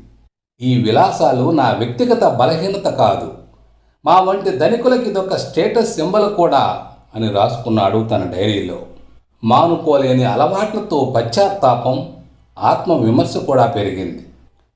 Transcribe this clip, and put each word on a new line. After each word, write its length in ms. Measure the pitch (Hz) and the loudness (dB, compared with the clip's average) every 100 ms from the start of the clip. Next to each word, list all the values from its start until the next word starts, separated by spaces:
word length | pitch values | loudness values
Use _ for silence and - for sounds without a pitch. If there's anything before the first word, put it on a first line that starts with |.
| - _ _ _ _ _ | -20 _ _ _ _ _
"ఈ 200 | 127 117 | 0 2
విలాసాలు 680 | 107 123 190 - 156 127 143 | 2 2 2 2 0 2 0
నా 200 | 156 123 | 2 0
వ్యక్తిగత 540 | 101 120 - 247 - | 0 -4 -2 0 2
బలహీనత 640 | 196 120 131 160 196 196 151 | 2 2 0 0 -4 -4 -4
కాదు, 460 | - - - - - - _ _ _ _ _ | 0 0 0 -6 -14 -20 _ _ _ _ _
మా 160 | 143 180 | 2 2
వంటి 300 | 185 196 190 | 2 0 -2
ధనికులకి 600 | 135 165 226 254 233 208 | 0 0 2 2 0 0
ఇదొక 240 | 190 190 | -4 -4
స్టేటస్ 600 | 165 - 156 208 233 214 | -4 -4 -2 0 0 -2
సింబల్ 400 | - 156 214 202 | -2 0 0 0
కూడా" 520 | 208 165 139 101 90 - - _ | 2 2 2 0 -2 -10 -20 _
అని 160 | 110 110 | -6 -2
రాసుకున్నాడు 800 | 101 113 127 120 110 98 110 110 | 0 0 -2 -2 0 2 0 0
తన 240 | 101 90 87 | -2 -4 -2
డైరీలో. 420 | 107 101 90 85 - - - - _ _ | -2 -2 -4 -10 -14 -20 -20 -20 _ _
మానుకోలేని 800 | 113 131 170 165 160 143 131 127 | 2 4 4 2 2 2 2 2
అలవాట్లతో 880 | 117 107 151 190 214 214 - 151 123 117 | 2 2 0 0 -2 -4 -4 -2 0 -2
పశ్చాత్తాపం, 920 | 117 196 196 - 131 120 131 127 - - - _ _ - | -2 0 0 2 2 2 -2 -4 -6 -14 -20 _ _ -4
ఆత్మవిమర్శ 800 | 113 - 185 156 110 131 170 - | -2 0 0 0 2 2 0 -4
కూడా 300 | - 127 113 | 0 2 2
పెరిగింది. 600 | 104 98 92 90 80 - - _ _ _ | 0 -4 -4 -8 -10 -18 -20 _ _ _